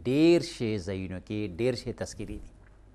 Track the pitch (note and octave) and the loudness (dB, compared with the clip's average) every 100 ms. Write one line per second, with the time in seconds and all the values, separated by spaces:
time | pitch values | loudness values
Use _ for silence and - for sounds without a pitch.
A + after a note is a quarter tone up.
0 | A2+ C#3 E3 E3+ - - A#2 G#2+ F2 F#2+ | 0 6 8 6 4 -4 -2 -2 -4 -4
1 | F#2 F2+ - G#2+ G#2 E2+ B2 A#2+ B2 - | -4 -8 -6 -6 -6 -2 0 0 -6 -8
2 | F#2 - G2+ - - - - - - | -8 -8 -10 -12 -14 -20 -20 -20 -20